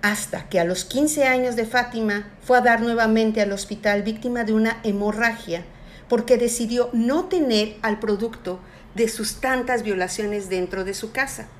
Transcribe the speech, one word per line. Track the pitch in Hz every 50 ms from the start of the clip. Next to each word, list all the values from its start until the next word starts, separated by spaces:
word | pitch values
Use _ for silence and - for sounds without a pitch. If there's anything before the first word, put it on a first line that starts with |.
| -
hasta | 202 208 - - - - - -
que | - - 185
a | 170
los | 175 185 180 -
quince | - - 254 294 302 302 294 277
años | 262 254 254 254 254 233
de | 226 226
Fátima | 220 - 247 233 233 233 226 220 214 208 208 208 - - - -
fue | - 254 247
a |
dar | 220 240 233 220
nuevamente | 226 233 233 233 226 220 220 220 226 220 214 220
al | 208 202
hospital | 196 196 - - 208 - - 214 202 208 202
víctima | 220 220 220 - 247 240 240 233
de | 214 220
una | 220 220 220 226 - -
hemorragia, | 220 196 202 202 208 208 214 240 233 220 - - 175 165 170 175 - - - - - - - -
porque | - 240 226 226 240 254
decidió | 214 240 233 233 - 240 220 240 247 240 240 -
no | 226 226 240 277 330 370
tener | 370 381 359 302 254 226 214 214 220 - -
al | - 220 208
producto | 208 - 220 208 196 226 233 226 - - 180 185 185 - - - - - - -
de | 202 233 220
sus | - - 214 214 - -
tantas | - 262 262 254 247 254 247 233
violaciones | 208 214 202 185 180 180 - - 214 208 208 208 196 185
dentro | 190 185 180 180 185 190 185
de | 190 196
su | - - 220
casa. | - 262 269 262 - - 214 - -